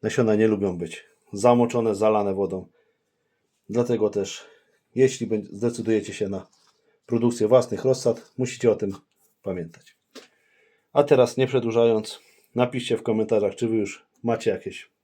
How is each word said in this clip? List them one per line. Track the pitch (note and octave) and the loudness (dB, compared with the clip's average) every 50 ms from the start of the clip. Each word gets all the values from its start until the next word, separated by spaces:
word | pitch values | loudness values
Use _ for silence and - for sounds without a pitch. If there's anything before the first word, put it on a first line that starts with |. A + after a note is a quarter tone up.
| - | -4
Nasiona | A2 - - B2 A2 G#2+ | -2 0 2 2 4 4
nie | G#2+ A2 A2 | 4 4 2
lubią | G#2+ G2 G2+ G2 F2+ F2 | 2 2 0 -4 -4 -4
być | E2+ E2 - - - _ _ _ _ _ - | -8 -10 -10 -16 -20 _ _ _ _ _ -12
zamoczone, | G2+ G2 B2 B2 A#2+ A#2+ A#2 A#2+ A#2+ A2+ A2+ G#2 | 2 4 6 6 6 4 2 0 0 0 0 0
zalane | G2 G#2+ A2 G#2+ G#2+ G#2 G2+ F#2+ | 2 2 2 2 2 0 -2 -2
wodą. | F#2+ G2 F#2 F#2+ F#2 F2 _ _ _ _ _ _ _ _ _ _ _ _ _ _ _ _ _ _ _ _ _ | -2 -2 -4 -4 -8 -10 _ _ _ _ _ _ _ _ _ _ _ _ _ _ _ _ _ _ _ _ _
Dlatego | G2+ A#2+ A#2+ A#2+ B2 G#2+ G#2+ G#2 | -2 -2 0 0 0 0 0 0
też, | G2+ G#2 G2 F#2+ - - - - - _ _ _ _ _ _ _ _ | 0 -2 -4 -4 -8 -14 -16 -20 -20 _ _ _ _ _ _ _ _
jeśli | A#2+ C3 C3 C3+ - A#2+ | 2 2 2 2 -2 -6
bę-, | - A2+ G#2+ G2+ - | -4 -4 -4 -6 -8
zdecydujecie | - G2 A2 A#2+ A#2 - A2 A2 A2+ G#2+ G2+ - G2 | -10 -4 -4 -4 -4 -4 -2 0 0 0 0 -4 -6
się | - G#2+ F#2+ | -6 -6 -6
na | G2 F#2 - _ _ _ _ _ _ _ _ _ _ _ _ | -6 -8 -10 _ _ _ _ _ _ _ _ _ _ _ _
produkcję | - B2 A#2 A#2 A#2+ A#2+ - A2 G#2+ | -4 -2 0 0 0 0 0 2 4
własnych | B2 B2+ - - G#2 G2 - | 4 4 4 2 -6 -4 0
rozsad, | C3 C3 B2+ - A#2+ A2 - - _ _ - | 0 0 0 0 -2 -2 -2 -8 _ _ -8
musicie | B2+ A#2+ - - - A#2+ | -6 -6 -6 0 0 0
o | G#2 | 2
tym | - G#2+ G2 G2 F#2 _ _ _ _ _ _ _ _ _ | 2 -2 -6 -8 -10 _ _ _ _ _ _ _ _ _
pamiętać. | F#2+ F#2 F2+ E2 E2 E2 - _ - _ _ _ _ _ - - _ _ _ _ _ _ _ _ _ _ _ _ _ _ | -8 -8 -8 -8 -12 -14 -20 _ -20 _ _ _ _ _ -20 -20 _ _ _ _ _ _ _ _ _ _ _ _ _ _
A | C3+ C#3+ | 0 4
teraz, | C#3+ D3+ B2+ B2 A2+ - | 4 6 4 4 2 2
nie | - C3 | -2 -2
przedłużając, | B2+ - B2+ A2+ A#2 A2 A#2 A#2 A#2 A2+ G#2+ G#2+ - - - _ _ _ _ _ _ _ | 0 0 -2 -2 0 2 4 4 4 4 2 -2 -6 -14 -18 _ _ _ _ _ _ _
napiszcie | A#2+ B2 B2 A#2+ B2+ A#2 - A#2 | 0 0 0 0 -8 -4 -2 -4
w | G#2+ - | -2 0
komentarzach, | - A2 A2 A2 G#2+ A2+ G#2+ G#2 G2 - | -2 -2 -2 0 0 0 0 0 0 -2
czy | - B2 A2+ | -4 -4 -2
wy | A2+ | -2
już | A2+ G#2 G2+ - - _ _ _ _ - | -2 -2 -4 -8 -14 _ _ _ _ -4
macie | A#2 A#2 A2 - A#2 | -4 -4 -2 -2 -4
jakieś | G2 F#2 - G2 - - - _ _ _ | -4 -4 -8 -12 -14 -14 -20 _ _ _